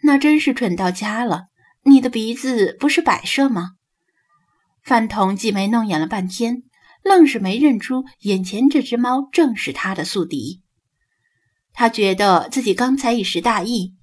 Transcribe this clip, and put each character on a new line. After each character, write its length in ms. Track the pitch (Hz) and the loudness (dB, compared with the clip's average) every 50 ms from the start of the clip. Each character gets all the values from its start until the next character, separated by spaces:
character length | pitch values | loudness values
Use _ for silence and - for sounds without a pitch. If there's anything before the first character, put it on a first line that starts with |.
那 160 | - 294 277 277 | 4 4 2 4
真 220 | 285 302 302 302 | 4 4 2 4
是 120 | 302 - | 2 0
蠢 240 | 254 247 247 202 175 | -2 -2 -2 -4 -2
到 140 | 175 190 180 | -2 -2 -4
家 340 | 180 185 208 208 214 226 247 | -2 -4 -6 -6 -6 -4 -4
了！ 220 | - 156 165 185 _ _ _ _ _ _ _ _ | -4 -4 -6 -6 _ _ _ _ _ _ _ _
你 180 | 269 277 262 | 6 6 6
的 80 | 240 254 | 6 2
鼻 240 | 240 226 220 220 233 | -4 -4 -4 -4 -6
子 420 | 262 - 262 254 226 196 190 - - | -6 -6 -4 0 0 0 0 0 -2
不 100 | - 294 | -2 0
是 140 | 294 - 320 | 0 2 2
摆 200 | - 202 - - | 0 0 0 -2
设 240 | - - - 277 269 | -6 -2 0 0 0
吗？ 260 | 247 180 175 185 _ _ _ _ _ _ _ _ _ _ _ _ _ _ _ _ _ _ _ _ _ _ _ | 0 -2 -6 -8 _ _ _ _ _ _ _ _ _ _ _ _ _ _ _ _ _ _ _ _ _ _ _
饭 240 | - 269 240 226 220 | -2 0 0 0 -2
桶 280 | - 208 202 190 196 | -2 -2 -2 0 -2
挤 160 | 190 220 226 | -2 -4 -4
眉 160 | 208 196 196 202 | -2 -2 -2 0
弄 200 | 226 233 220 214 | 0 0 0 0
眼 120 | 180 156 | -2 -2
了 60 | 160 | -2
半 220 | 156 - 208 185 185 | -4 -4 -6 -6 -6
天， 340 | 185 - 233 226 240 247 - _ _ _ _ _ _ _ _ | -4 -4 -4 -4 -4 -6 -10 _ _ _ _ _ _ _ _
愣 220 | 392 392 370 320 | 2 6 6 6
是 140 | 277 - 226 | 6 4 -2
没 180 | 202 185 190 233 | -2 -2 -2 2
认 220 | 285 302 254 208 | 2 2 2 2
出 240 | - - 262 254 269 - _ _ | -2 -4 -6 -6 -6 -8 _ _
眼 240 | _ 202 202 190 185 | _ -2 -2 -2 -2
前 260 | 185 196 202 262 277 | -4 -2 2 2 2
这 140 | - 311 - | 2 2 -2
只 140 | - 233 240 | -2 -2 -2
猫 300 | 240 247 254 262 277 277 | 0 0 0 -2 -4 -2
正 240 | - - 330 269 220 | 0 2 2 2 2
是 180 | 196 - - 135 | -4 -6 -8 -8
他 220 | - - 190 190 | -6 -6 -6 -4
的 100 | 185 156 | -6 -6
宿 180 | - - 202 170 | -6 -4 -4 -4
敌。 360 | - - 139 104 135 185 185 _ _ _ _ _ _ _ _ _ _ _ _ _ _ _ _ _ _ _ _ _ _ _ | -4 -6 -8 -8 -8 -12 -14 _ _ _ _ _ _ _ _ _ _ _ _ _ _ _ _ _ _ _ _ _ _ _
他 160 | - 247 226 | 0 0 0
觉 240 | 226 - 208 196 190 | 2 2 0 0 2
得 340 | 185 208 202 185 170 - 147 | 2 2 4 4 2 2 0
自 120 | - 277 | -6 -4
己 140 | 233 214 190 | 0 0 0
刚 200 | - 240 254 262 | 0 2 0 0
才 160 | 269 269 240 | 0 0 -2
一 120 | 240 240 196 | -2 -2 -2
时 180 | - - - | -4 -6 -2
大 220 | - 240 226 208 175 | -2 0 -2 -2 -2
意 320 | 220 247 226 180 185 - _ | -2 -4 -4 -4 -6 -10 _